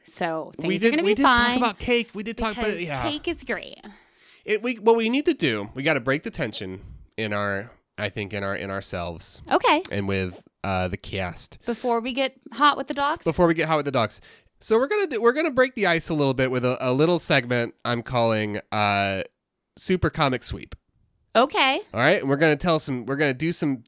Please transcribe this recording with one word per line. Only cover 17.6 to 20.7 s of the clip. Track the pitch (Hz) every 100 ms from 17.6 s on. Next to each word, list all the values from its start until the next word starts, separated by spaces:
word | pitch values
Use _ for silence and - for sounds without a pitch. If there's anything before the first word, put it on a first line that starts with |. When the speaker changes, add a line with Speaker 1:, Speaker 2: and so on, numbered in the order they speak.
| 117 - 113
Speaker 2:
I'm | 120
calling, | 117 127 117 110 107 104 -
uh, | 107 104 101 98 95 - _ _ _ _ -
Super | - 185 165
Comic | - 143 127
Sweep. | - 95 -